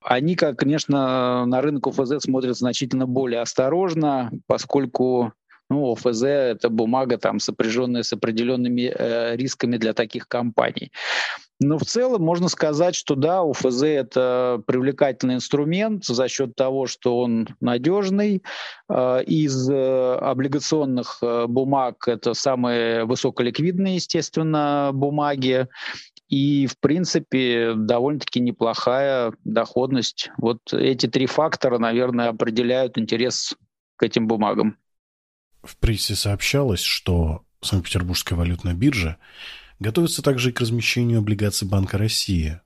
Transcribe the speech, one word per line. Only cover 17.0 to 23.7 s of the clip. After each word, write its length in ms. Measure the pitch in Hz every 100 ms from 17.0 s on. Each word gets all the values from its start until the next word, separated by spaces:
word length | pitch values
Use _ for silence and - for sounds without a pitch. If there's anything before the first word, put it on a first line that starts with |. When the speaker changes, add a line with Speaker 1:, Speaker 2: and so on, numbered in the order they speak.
| 123 120
Speaker 1:
он 280 | 123 113 110 -
надежный. 800 | 123 123 139 196 196 196 208 190 - - - - -
Э, 340 | - 127 127
из, 460 | - 160 151 131 127
э, 460 | 139 131 131 127 127
облигационных, 1040 | 135 131 139 143 - 156 139 127 117 -
э, 240 | 120 117 117
бумаг 600 | 120 135 139 127 - -
это 260 | 113 120
самые 720 | 110 139 127 123 120 117 113 113
высоколиквидные, 920 | 123 135 120 120 120 165